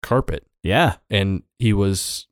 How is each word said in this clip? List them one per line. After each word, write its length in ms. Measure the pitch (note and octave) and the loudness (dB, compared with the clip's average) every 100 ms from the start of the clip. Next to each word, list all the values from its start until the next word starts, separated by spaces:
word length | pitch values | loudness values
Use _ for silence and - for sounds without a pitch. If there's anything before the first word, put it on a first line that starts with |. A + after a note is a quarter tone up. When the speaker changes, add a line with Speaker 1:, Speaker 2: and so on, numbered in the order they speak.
Speaker 1:
carpet. 460 | - B2 C3+ - _ _ | 0 -2 -2 -6 _ _
Speaker 2:
Yeah. 320 | E2 G#2 E3 F2+ _ | 0 2 2 0 _
Speaker 1:
And 340 | G#2 G2 F#2+ - _ | -2 0 -2 -6 _
he 140 | A#2 | 0
was 540 | G2+ G2 F#2+ - - - | 2 2 0 -4 -10 -14